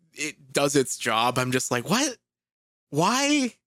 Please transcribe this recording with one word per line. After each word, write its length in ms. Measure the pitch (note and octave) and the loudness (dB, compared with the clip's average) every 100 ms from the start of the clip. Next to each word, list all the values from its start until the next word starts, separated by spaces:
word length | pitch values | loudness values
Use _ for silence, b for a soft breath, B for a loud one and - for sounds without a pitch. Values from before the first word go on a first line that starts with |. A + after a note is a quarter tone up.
| _ | _
it 400 | - D3 - C3+ | -10 -10 -10 -6
does 220 | C3+ C#3+ C#3 | -2 2 2
its 200 | B2+ - | 0 -2
job. 400 | A#2+ A2 B2 B2+ | -2 0 0 0
I'm 140 | B2+ | -2
just 180 | B2+ - | -2 -2
like, 180 | B2 A#2+ | -4 -2
"What? 280 | A3 D4 A#3 _ _ _ _ _ _ _ | -2 -2 -4 _ _ _ _ _ _ _
Why? 640 | C#3+ F3+ B3+ C#4+ D4 B3+ - | 0 2 2 2 2 0 -4